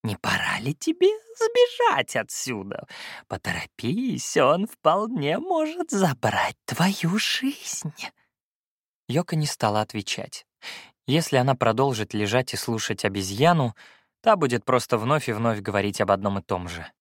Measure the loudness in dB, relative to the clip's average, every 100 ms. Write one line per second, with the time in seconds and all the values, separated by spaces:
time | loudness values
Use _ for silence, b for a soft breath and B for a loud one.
0 | -6 -6 -4 -2 -2 -4 -4 -4 -4 2
1 | 2 2 _ -2 0 4 4 4 2 2
2 | 0 -4 -4 -8 -6 -6 -6 -10 -12 B
3 | B B _ -8 -6 -6 -8 -8 -4 -2
4 | -2 -4 0 4 6 4 0 0 2 2
5 | 0 -2 -2 -2 0 0 0 -4 -4 0
6 | 0 0 -2 -2 -4 -6 -10 0 0 0
7 | -2 -2 -2 -2 -4 -6 -10 -8 -10 -12
8 | -16 _ _ _ _ _ _ _ _ _
9 | -4 -4 0 -2 -2 0 2 2 0 -4
10 | -6 -8 -8 -14 _ _ B B B _
11 | 0 0 2 2 4 4 2 4 2 0
12 | -4 -2 2 0 0 -6 -4 -4 -4 -2
13 | -2 -2 -6 2 4 4 2 -2 B B
14 | B _ 2 4 4 0 2 2 2 0
15 | 2 0 0 0 0 0 -2 0 0 0
16 | 2 2 2 -4 -4 -6 -4 -10 -14 _